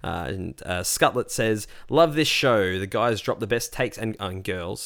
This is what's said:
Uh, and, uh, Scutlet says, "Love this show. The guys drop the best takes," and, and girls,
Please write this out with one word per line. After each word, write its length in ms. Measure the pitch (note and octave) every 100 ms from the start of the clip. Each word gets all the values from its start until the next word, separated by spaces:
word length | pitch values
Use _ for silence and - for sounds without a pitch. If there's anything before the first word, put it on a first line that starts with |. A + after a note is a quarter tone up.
Uh, 240 | F2+ E2+ C#2
and, 320 | F#2+ F2+ - -
uh, 140 | F2+
Scutlet 480 | F2+ - D3 B2 -
says, 380 | - A2+ G#2+ - - -
"Love 260 | C3+ E3 D3+
this 140 | D3
show. 500 | - C#3 A2+ F#2+ F#2
The 80 | F#2+
guys 320 | A2 A#2+ G#2+
drop 200 | - -
the 60 | G#2+
best 260 | A#2 -
takes," 240 | - B2+ -
and, 180 | A2+ G#2+
and 200 | G2+ F#2+
girls, 360 | F#2+ F#2 F2 G#2